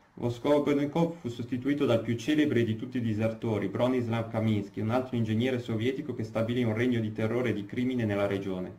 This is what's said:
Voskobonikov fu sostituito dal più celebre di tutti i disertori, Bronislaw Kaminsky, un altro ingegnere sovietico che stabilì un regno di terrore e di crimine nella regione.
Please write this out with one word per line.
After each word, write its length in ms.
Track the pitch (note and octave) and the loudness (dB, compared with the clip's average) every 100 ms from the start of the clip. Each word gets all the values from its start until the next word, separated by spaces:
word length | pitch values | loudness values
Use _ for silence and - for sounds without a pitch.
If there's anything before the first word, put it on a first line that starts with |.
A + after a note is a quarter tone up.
| _ | _
Voskobonikov 1040 | - A#2+ A#2+ C#3+ D3 C#3+ C#3+ C#3+ E3 E3 - | -6 -4 0 2 4 4 2 2 2 0 0
fu 80 | A#2+ | -8
sostituito 580 | A#2 A2+ B2 C3 C#3+ C3 | -8 -6 -2 0 2 4
dal 160 | A2+ | 2
più 140 | A2+ A#2 | 2 -2
celebre 480 | C#3+ D3+ D3 A#2 | 0 2 4 4
di 140 | G#2+ A2 | 2 0
tutti 200 | - B2+ | -4 -2
i 40 | |
disertori, 680 | A2+ G#2 A2+ A2 - G#2 F#2+ | -2 0 0 -2 -2 0 -2
Bronislaw 640 | G#2+ B2 C3 A2+ A#2 A2 | 0 2 2 0 -2 -2
Kaminsky, 500 | A2+ A2 G#2 F#2+ - | 0 2 2 0 -4
un 120 | A2 | 0
altro 260 | B2+ B2+ A#2+ | 0 0 -2
ingegnere 420 | A2 A2 B2+ B2 | 0 2 0 0
sovietico 560 | - A2 A#2+ C3+ - A#2 | -2 -2 -2 -2 -4 -6
che 80 | |
stabilì 400 | A2 A2+ A2 B2 | -4 -2 0 0
un 100 | A#2 | 0
regno 280 | G#2+ B2+ A#2 | 2 2 2
di 100 | G#2+ | 0
terrore 380 | A2 A2 A#2+ A#2+ | -2 0 0 0
e 40 | |
di 120 | G2 G2+ | -2 -4
crimine 400 | B2+ B2+ B2+ G#2+ | -2 -2 0 0
nella 220 | G2+ G2+ | 2 2
regione. 440 | G2 G2 F2+ F#2 | 0 -2 -4 -6